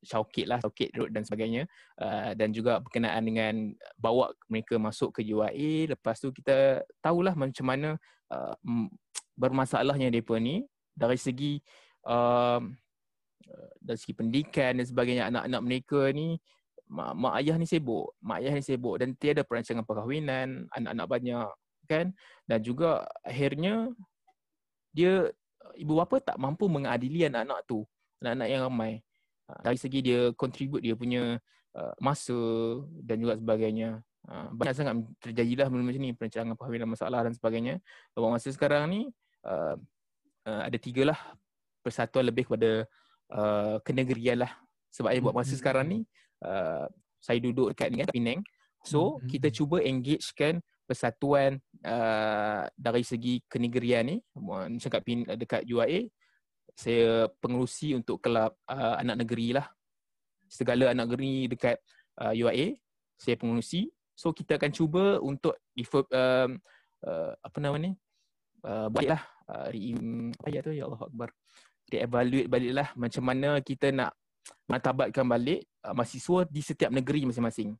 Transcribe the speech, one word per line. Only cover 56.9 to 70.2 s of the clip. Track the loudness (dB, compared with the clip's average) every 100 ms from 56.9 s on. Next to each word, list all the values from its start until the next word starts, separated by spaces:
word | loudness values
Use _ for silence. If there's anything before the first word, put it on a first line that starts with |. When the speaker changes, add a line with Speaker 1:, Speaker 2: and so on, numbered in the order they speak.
| 6 6 6 2 0
Speaker 1:
pengerusi | -2 0 0 -2 -2
untuk | -2 -2 -2
kelab, | 0 2 2 -2
ah, | -10 -2 0 0
anak | -2 -2 -2
negeri | -2 0
lah. | 0 -2 _ _ _ _ _ _ _ _
Segala | -4 2 4 6
anak | 4 0
negeri | 0 0 -2 -2
dekat, | 0 0 0 _ _ _ -6
ah, | -2
U | 2 2
I | 2
A, | 0 -2 _ _ _ _
saya | -2 0
pengerusi. | 0 -2 -2 -2 -2 _ _ _
So, | -4
kita | -4 0 0
akan | 0
cuba | 0 0 4 4 2
untuk | 0 -2 -2 -2 _
develop, | -10 0 0 2
um, | 2 4 4 2 -2 _ -20 _ _
ah, | -6 -4 -4 -8
apa | -10 -4
nama | -2 -2
ni, | -4 -6 _ _ _ _ _ _
ah, | -8 -4 -2
baliklah, | 0 2 0 -2 -20 _
ah, | -10 -8
re-, | -6 -6 -6 -6 -6